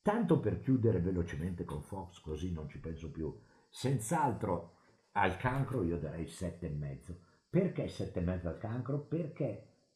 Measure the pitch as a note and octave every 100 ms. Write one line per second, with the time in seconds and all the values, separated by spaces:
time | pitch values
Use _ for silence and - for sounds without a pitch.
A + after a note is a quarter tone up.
0 | G#3 A3+ F3 D#3 G#2+ F2 - B2+ A2 F2+
1 | E2+ F2+ E2+ C#2+ F2+ F2 E2+ D2+ - F#2
2 | F2 - D2+ D2+ F2+ E2 D2 C#2 E2 D2+
3 | D#2 D#2+ D2+ - - _ _ - B2+ C3
4 | - E3+ C3+ A2 G2+ F2 - - _ _
5 | _ G2+ F#2+ F2 B2+ C3+ B2+ B2+ E2 E2+
6 | D2+ E2 D#2 - F2 - D#2 D2 C#2+ C2+
7 | - F2+ - _ _ E3 F#3 C#3+ G2 -
8 | F#2+ F#2 F2 F2+ E2+ D#2+ G#2+ B2 C3+ C#3+
9 | - E3 D3+ - C3 G2+ - _ _